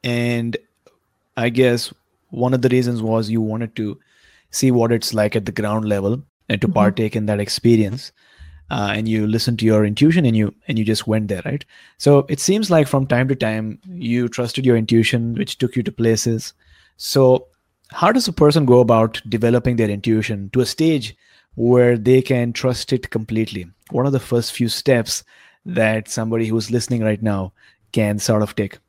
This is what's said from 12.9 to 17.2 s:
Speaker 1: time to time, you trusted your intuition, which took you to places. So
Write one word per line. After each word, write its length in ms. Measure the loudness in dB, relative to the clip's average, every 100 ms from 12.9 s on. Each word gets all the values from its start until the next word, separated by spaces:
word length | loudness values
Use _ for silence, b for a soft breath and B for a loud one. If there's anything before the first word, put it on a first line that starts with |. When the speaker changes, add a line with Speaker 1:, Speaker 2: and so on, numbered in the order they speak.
| 0 0
Speaker 1:
time 220 | 0 0
to 80 | -2
time, 420 | -2 -4 -6 -10 -14
you 420 | -10 -2 -2 -2
trusted 380 | -4 -6 -2 2
your 120 | 2
intuition, 580 | 4 2 2 0 -2 -4
which 240 | -6 -4
took 160 | -4 -2
you 80 |
to 80 | -6
places. 600 | -2 0 0 0 -4 -6 _ b b b _
So 480 | -4 4